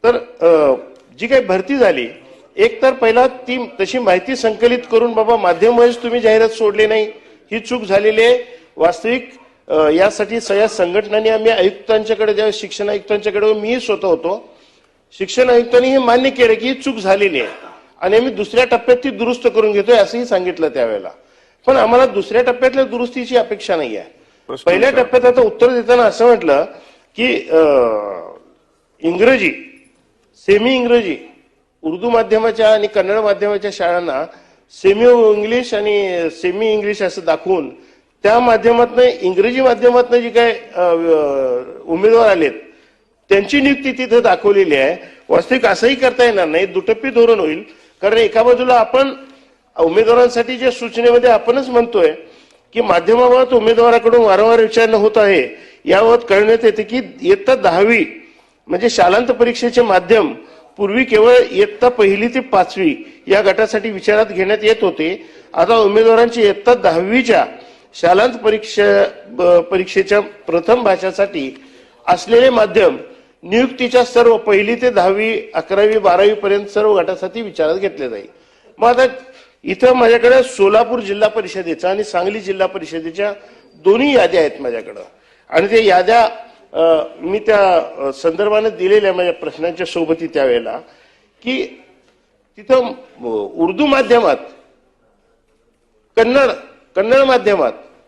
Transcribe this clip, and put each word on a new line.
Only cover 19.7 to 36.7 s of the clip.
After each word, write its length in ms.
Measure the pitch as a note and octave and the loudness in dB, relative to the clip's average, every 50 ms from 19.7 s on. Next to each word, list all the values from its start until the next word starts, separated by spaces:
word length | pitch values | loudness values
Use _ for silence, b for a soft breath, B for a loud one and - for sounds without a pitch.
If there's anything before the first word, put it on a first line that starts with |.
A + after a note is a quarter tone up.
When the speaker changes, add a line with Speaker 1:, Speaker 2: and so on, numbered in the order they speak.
Speaker 1:
घेतोय 240 | G#3 G3+ G3 G#3+ B3 | 0 0 2 2 4
असंही 300 | A3+ G3 - - A#3+ B3 | 4 4 0 -2 -8 -6
सांगितलं 420 | A#3 G#3+ F#3 F3+ F#3 E3 D#3 D#3+ | -4 -4 -4 -2 -4 -4 -4 -4
त्यावेळेला. 420 | D3 C3 C3+ A#2+ A2+ G#2+ G2+ F#2 E2 - _ b b b b b b b b b | -4 -2 -2 -4 -2 -4 -6 -8 -12 -18 _ b b b b b b b b b
पण 100 | B3+ C4+ | 0 2
आम्हाला 300 | C4 A3 A3 A#3 B3 C4 | 2 2 2 4 4 2
दुसऱ्या 380 | B3 F#3+ G3+ F#3+ - G#3+ A#3+ B3 | 2 0 -4 -6 -2 -2 0 0
टप्प्यातल्या 400 | B3 B3 B3 C4 C4 B3+ C4+ C4 | 0 -2 0 -2 -2 0 0 -2
दुरुस्तीची 540 | G#3 A#3 A#3+ B3 A#3+ - C4 A#3+ A#3 B3 | -2 -4 -8 -8 -6 -8 -10 -8 -2 -2
अपेक्षा 380 | A#3+ A3 A#3 G#3+ G3+ - - F#3 | -2 -2 -2 -8 -10 -6 -6 -4
नाही 220 | D#3+ C#3+ A#2+ G#2+ | -4 -4 -6 -8
आहे. 120 | F#2+ E2+ - _ b b b b b b | -10 -12 -16 _ b b b b b b
Speaker 2:
प्रश्न 240 | - B2+ C3+ - E3+ | -16 -16 -4 -2 0
Speaker 1:
पहिल्या 180 | F3+ F#3+ A#3 C4+ | 0 2 2 0
Speaker 2:
विचारा. 140 | C4 C4 B3+ | 2 0 -2
Speaker 1:
टप्प्यात 220 | - B3+ B3 B3 | 2 0 2 2
आता 160 | B3 B3 C4 | 4 4 4
उत्तर 400 | A#3+ G#3 G#3+ - A#3+ B3 B3+ A#3+ | 2 0 2 2 2 2 2 0
देताना 220 | A3 G#3+ B3 B3 A#3+ | 0 2 2 4 4
असं 240 | G#3 - - A3+ | 2 2 2 4
म्हटलं 380 | B3 A#3+ G#3 - D#3 C#3 C#3 E3 - B B B B B B B B _ | 4 4 4 2 0 0 0 0 -4 B B B B B B B B _
की, 340 | - A#3 B3 A#3 - - - | -4 -2 -2 -2 -4 -4 0
अ, 100 | D#3+ D#3+ D#3+ D3+ C#3+ C3 A#2+ A#2 A2 G#2 G#2 G#2 F#2+ F2 E2 F2+ E2+ E2+ E2+ _ _ _ _ _ _ _ _ _ _ _ | 2 2 4 4 4 2 2 2 0 -4 -6 -8 -12 -12 -14 -18 -20 -20 _ _ _ _ _ _ _ _ _ _ _ _
इंग्रजी, 520 | - E3 F3 F3+ G#3+ B3 C4+ A#3+ F#3+ D#3 - - - - - _ _ _ _ _ _ _ _ _ _ _ _ | -6 -4 0 2 4 4 4 2 0 -4 -6 -6 -18 -20 -20 _ _ _ _ _ _ _ _ _ _ _ _
सेमी 400 | _ _ - G3 G#3 A3 B3+ C4+ | _ _ 0 0 2 2 0 0
इंग्रजी, 420 | B3 A#3+ - A#3 A#3+ G#3+ F#3 C#3+ A#2+ - - _ _ _ _ _ _ _ _ _ _ | 0 0 0 0 0 0 -2 -8 -10 -12 -20 _ _ _ _ _ _ _ _ _ _
उर्दू 280 | - D#3+ E3 F3+ G#3 A#3+ | -10 -8 -8 -6 -4 -2
माध्यमाच्या 640 | A#3 A3+ A3 F#3 G#3+ A3 A3 A3+ A3 A3+ A3 G#3+ A3 | 0 0 0 0 -2 0 0 -2 -2 0 2 2 2
आणि 140 | G#3+ G#3 | 2 0
कन्नड 300 | G3+ - G#3 F#3 F#3+ G#3 | -2 -2 -2 -2 -2 -2
माध्यमाच्या 540 | A3 G#3+ G#3 G3+ - G3+ G#3 G#3 G3 G3+ G3+ F#3+ | -2 0 -2 -2 -2 -2 -4 -4 -4 -6 -8 -8
शाळांना 520 | - F#3 E3+ F3 F3 F3 E3 C3+ C3+ D#3+ E3+ b b b b b b b b | -4 -4 -2 -2 -2 -4 -4 -6 -6 -8 -10 b b b b b b b b
सेमी 600 | - - - F#3+ G3+ G#3 A#3 B3 B3 A#3+ A3+ G#3+ G#3+ | -20 -2 0 0 2 4 6 4 6 6 4 2 2
इंग्लिश 400 | G#3 G#3 A3 A#3+ B3 A#3+ A#3+ A3 | 0 -2 -2 -4 -4 -4 -4 -6
आणि 560 | G#3 G#3 G#3+ G#3 G3+ G3+ F#3+ F3+ F3 E3+ D#3 | -4 -2 -2 -2 -2 -2 -2 -4 -4 -4 -6
सेमी 420 | E3 E3 - F3+ F3+ G3+ A3+ A3 | -6 -4 -6 -6 -4 -2 -2 -2